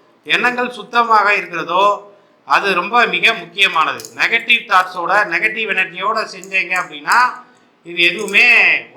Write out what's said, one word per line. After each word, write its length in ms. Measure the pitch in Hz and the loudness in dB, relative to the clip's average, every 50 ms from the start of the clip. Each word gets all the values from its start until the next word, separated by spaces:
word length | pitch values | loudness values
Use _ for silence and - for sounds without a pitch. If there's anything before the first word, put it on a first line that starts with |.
| _ _ _ _ - 147 156 | _ _ _ _ -6 -2 -2
எண்ணங்கள் 400 | 180 220 247 247 240 247 240 - 208 | 0 0 0 0 -2 -4 -4 -6 -10
சுத்தமாக 500 | 202 - - 240 233 226 226 214 202 202 208 196 | -10 -4 0 0 2 4 4 4 4 4 2 0
இருக்கிறதோ 440 | 175 170 170 165 156 156 170 185 202 208 202 196 - - - - _ _ _ _ _ - | -2 -6 -8 -8 -4 -2 0 2 2 2 2 -2 -6 -14 -20 -20 _ _ _ _ _ 0
அது 200 | 139 147 175 196 190 175 | 0 0 2 0 0 -2
ரொம்ப 160 | 180 175 - 240 233 196 175 | -2 0 2 2 2 2 0
மிக 100 | 180 180 214 226 202 | 0 0 0 0 0
முக்கியமானது. 600 | 170 165 - 202 196 190 170 165 156 143 131 117 113 - 117 123 | -6 -10 -4 0 0 0 2 0 0 0 -2 -6 -10 -12 -6 -2
நெகட்டிவ் 420 | 156 180 226 233 226 233 240 226 226 226 | -2 0 0 -2 0 0 -2 -2 0 2
தாட்ஸோட 400 | 208 185 185 185 - 180 170 165 185 208 208 175 170 | 2 2 2 0 -4 -6 -4 0 0 0 0 0 -2
நெகட்டிவ் 380 | 233 220 220 - 226 220 202 180 | -2 -2 -2 -4 -4 -6 -4 -2
எனர்ஜியோட 440 | 180 185 175 165 180 185 208 220 226 202 - - | -2 -4 -4 -4 -6 -4 -4 -2 -2 -4 -8 -10
செஞ்சீங்க 400 | 185 - 190 196 190 180 175 185 180 | -14 -12 -6 -4 -4 -4 -2 -4 -6
அப்படின்னா 380 | 170 151 156 147 147 170 196 233 247 247 220 - - - _ _ _ _ _ _ - 165 | -6 -6 -10 -10 -4 0 2 2 2 0 -2 -6 -16 -20 _ _ _ _ _ _ -18 -8
இது 100 | 175 175 170 175 | -2 0 2 2
எதுவுமே 400 | 180 214 214 196 196 208 233 247 240 214 190 175 156 139 - - - | 0 0 -4 0 2 4 4 6 6 4 4 4 2 0 -4 -8 -10